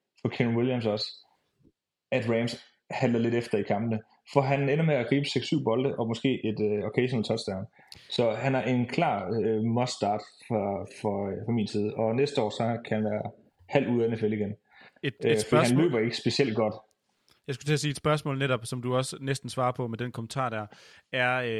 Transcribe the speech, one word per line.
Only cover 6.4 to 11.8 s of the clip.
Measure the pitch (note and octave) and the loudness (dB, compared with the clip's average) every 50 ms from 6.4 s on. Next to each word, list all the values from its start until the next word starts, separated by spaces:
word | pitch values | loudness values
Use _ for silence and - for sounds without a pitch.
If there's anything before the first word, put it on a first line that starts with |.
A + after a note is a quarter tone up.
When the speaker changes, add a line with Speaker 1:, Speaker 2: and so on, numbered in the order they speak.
| - | -2
Speaker 1:
et, | A2 G#2+ A2+ | -2 -2 0
øh, | G#2+ G#2 G#2 G#2 F#2 | 0 0 0 0 -2
occasional | A2 - B2+ B2 B2 C3+ A#2 G#2 | -2 0 0 0 2 0 0 0
touchdown. | - A2 A2 - - F#2+ F#2+ G#2 - _ - - _ - - - - | 0 -2 -2 -2 -4 -6 -6 -8 -10 _ -20 -20 _ -20 -20 -16 -6
Så | - - A#2+ A2+ G#2+ | 0 2 2 2 2
han | A#2 B2 C3+ C3+ | 0 0 0 0
er | C3 | 0
en | G#2+ A#2+ B2+ B2 A#2+ - | 0 0 0 0 0 0
klar, | - - F3 D3+ A2 G2+ F#2 F#2 A2 A2+ G2 | 0 0 2 2 0 0 -2 -2 -2 0 0
øh, | A2+ A2 G#2+ A2 | 2 2 2 2
must | A#2 A2+ A#2+ B2+ B2+ - | 2 2 2 0 0 -2
start | - G#2+ G2+ G#2 G#2+ - - - - - - | -2 0 0 0 -2 -4 -8 -16 -18 -6 -4
for, | A#2+ G#2+ G2+ G2+ G2 F#2+ G#2 - - - | -2 0 0 0 -2 -4 -6 -10 -10 -6
for, | - G#2+ G2+ G2 G2+ F#2+ | -4 -2 -2 -2 -2 -4
øh, | G2 G#2 G#2+ | -4 -4 -4
for | A2+ | -2
min | A#2+ A#2 G#2 - | 0 0 0 0
side. | - G#2 | 0 -2